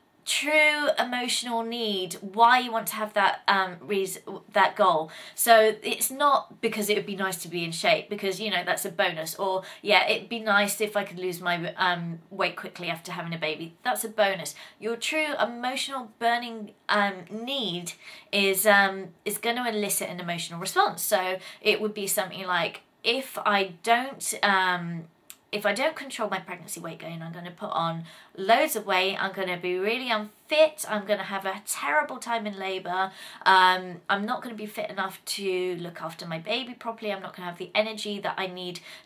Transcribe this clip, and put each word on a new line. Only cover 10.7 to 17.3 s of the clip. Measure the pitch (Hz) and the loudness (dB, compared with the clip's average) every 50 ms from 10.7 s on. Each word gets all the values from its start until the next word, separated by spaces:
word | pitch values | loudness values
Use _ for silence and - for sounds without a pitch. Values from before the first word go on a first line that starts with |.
| - - | 0 -2
if | 220 208 - | -2 -2 0
I | 208 196 | -2 -4
could | - 170 | -4 -6
lose | 180 185 185 175 165 | -6 -6 -6 -6 -4
my, | 180 175 175 170 170 170 - | -2 -2 -2 -2 -2 -6 -2
um, | - 185 180 175 170 170 170 165 165 - _ | 0 0 0 0 -2 -4 -8 -8 -10 -12 _
weight | 202 185 185 175 170 | -4 -4 -2 -2 -4
quickly | - - 185 - - 175 | -6 -12 -12 -12 -8 -6
after | 170 165 165 - - | -6 -6 -6 -8 -10
having | 170 175 170 170 165 | -10 -8 -6 -6 -6
a | |
baby." | 165 160 156 156 156 165 165 - _ | -4 -4 -4 -4 -6 -8 -12 -14 _
That's | - 254 233 214 - | -4 -4 -2 -2 -4
a | 220 | -4
bonus. | 214 - 208 196 190 175 156 - - - - - - _ | 0 2 2 2 2 -2 -6 -10 -12 -12 -18 -20 -16 _
Your | 196 226 233 | -6 -6 -4
true | 233 - - 302 311 311 302 285 - | -4 -4 -2 0 0 0 0 0 0
emotional | - 233 240 240 240 254 277 262 - 277 277 262 240 220 - _ | -2 -2 -2 -4 -6 -4 -4 -4 -6 -6 -6 -8 -10 -10 -8 _
burning, | 226 233 233 240 247 233 226 226 208 - - _ _ | 0 0 0 0 -2 -6 -8 -10 -12 -14 -16 _ _
um, | - 208 208 202 202 190 185 175 170 | 0 2 2 2 2 0 -4 -10 -12